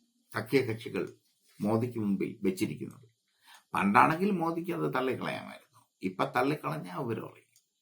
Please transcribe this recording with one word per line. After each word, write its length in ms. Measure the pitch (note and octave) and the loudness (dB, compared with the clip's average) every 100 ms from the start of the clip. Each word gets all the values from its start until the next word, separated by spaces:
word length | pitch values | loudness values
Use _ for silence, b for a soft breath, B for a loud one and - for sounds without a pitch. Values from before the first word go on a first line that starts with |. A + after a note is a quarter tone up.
| _ _ _ | _ _ _
സഖ്യകക്ഷികൾ 800 | A2+ - C3+ A2 A2+ - F#2+ D2+ - _ _ _ - | -6 2 2 2 -4 -4 -4 -4 -8 _ _ _ -4
മോദിക്ക് 380 | G2+ A2+ A#2+ A#2 | 0 2 0 -2
മുമ്പിൽ 400 | G#2 F#2+ D#2 - | 0 0 -2 -2
വെച്ചിരിക്കുന്നത്. 680 | F#2+ - G#2 D2+ - - - _ _ B B B B | -2 0 -2 -4 -10 -14 -20 _ _ B B B B
പണ്ടാണെങ്കിൽ 560 | E2 G2 A#2 C#3 E3 G3+ | 0 4 8 6 6 2
മോദിക്ക് 420 | F#3 E3 E3+ F3 | 2 0 -2 -4
അത് 220 | E3+ D3+ | -2 0
തള്ളിക്കളയാമായിരുന്നു. 880 | C3+ C3 G#2+ E2 A#1+ G1+ G#1 _ - _ - | 0 0 -2 -4 -6 -8 -16 _ -20 _ -8
ഇപ്പൊ 220 | F#2+ - | -8 -2
തള്ളിക്കളഞ്ഞാ 720 | C3+ C3+ C3+ D3+ D3 D#3 F3+ | -2 2 0 0 -4 -6 -8
അവരറിയും. 500 | F3 B2 A2 - - _ _ _ _ | -8 -4 -4 -6 -14 _ _ _ _